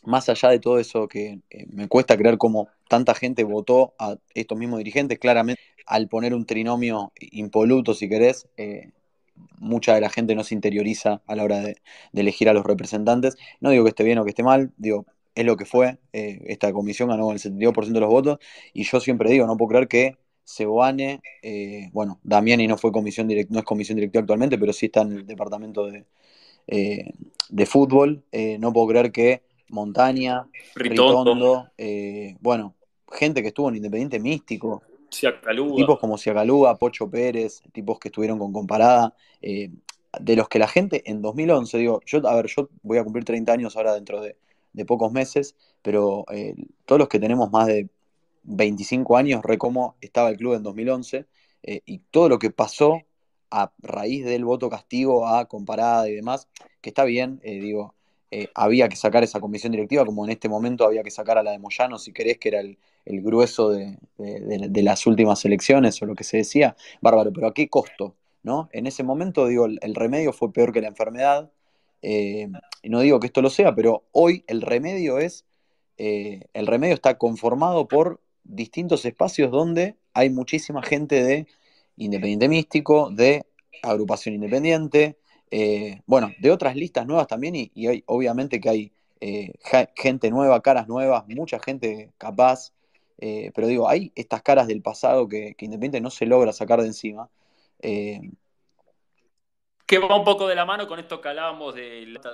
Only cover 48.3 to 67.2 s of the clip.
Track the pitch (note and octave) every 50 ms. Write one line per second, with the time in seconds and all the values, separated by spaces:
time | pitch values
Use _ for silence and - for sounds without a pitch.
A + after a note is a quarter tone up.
48.3 | _ _ _ - G#2 F#2+ A2 G#2 G#2 G2 G2+ - B2 B2+ C3 - A#2+ B2 C3+ C#3+
49.3 | C3+ A2+ G#2+ - A2+ - - B2 B2 B2+ B2 A#2 - _ - G#2 - A#2+ A#2+ A#2
50.3 | A2 G2 A2+ B2 B2 A2 G#2+ G#2 G2 G#2+ A2+ B2+ C3 B2+ B2 - - C3 D3 _
51.3 | _ _ _ _ _ _ - - G#2 G#2 - - - - _ _ - D#3 E3+ D#3+
52.3 | B2+ A2 A#2 A2 - - A2 G#2+ - - D3 D3 D#3 E3 - _ _ _ _ _
53.3 | _ _ _ - A2+ G#2+ G2+ F#2+ _ _ - - - G#2 G#2 A2 B2+ C#3 C3 B2
54.3 | A#2+ A#2+ A#2+ A#2 B2 B2 B2+ A#2+ A2 G#2+ - - - B2 C3 C3+ B2+ A#2+ A#2 A2+
55.3 | A2+ A#2+ A#2+ - - G#2+ G2+ F#2+ G#2+ G#2+ A2+ A#2+ A#2 A#2 A2+ G#2+ G#2+ G#2 A2 A#2
56.3 | C3 C#3 - _ _ - - - _ _ - - G#2 - C3+ C3 A#2 B2 B2+ B2+
57.3 | C3+ C3 - A2 G#2 G2 G2 G#2 G#2 G#2 G#2 G#2 _ _ _ _ _ _ _ -
58.3 | - G#2+ G#2 - - - G#2 G#2+ A2+ B2+ B2 G#2+ - - - G#2+ G2 A#2+ A#2+ A2
59.3 | - G#2+ F2+ G#2 G#2 G#2 - A#2 A#2 G#2+ G#2+ G#2+ C#3 D3 C3 G#2+ G#2+ G#2 G#2 G#2+
60.3 | A2+ - - A2 G#2+ G#2+ A2+ A#2+ B2 A#2 A#2 G#2+ A2 A2+ G#2+ G#2 - - G#2+ G#2+
61.3 | A2+ A2 G#2+ G#2 G#2 G2+ G2+ G#2 - - B2 B2+ A#2+ G#2+ - - G2 - A#2 A#2
62.3 | A#2 - - A2 G#2 G#2 G2+ G2 G2 _ _ _ _ _ - - G2+ G2 F#2+ A2
63.3 | A2+ A#2 A#2+ A#2 - - A2+ G#2+ G#2 G2+ G2 G2+ G2 - _ _ _ - G#2 G2+
64.3 | G2+ G2+ G#2 G#2 G#2 G2 G2 G2+ G2 G#2 G2+ G2+ G2+ - - A#2+ A2+ G2+ A2+ G#2
65.3 | G2+ - - - G#2 F#2+ - - C3+ C#3 C3 A2+ G2+ - - G#2 G#2+ - G#2 -
66.3 | - A2 G#2+ - - D3 D3 C#3 - _ - - - - - A#2 A2+ A2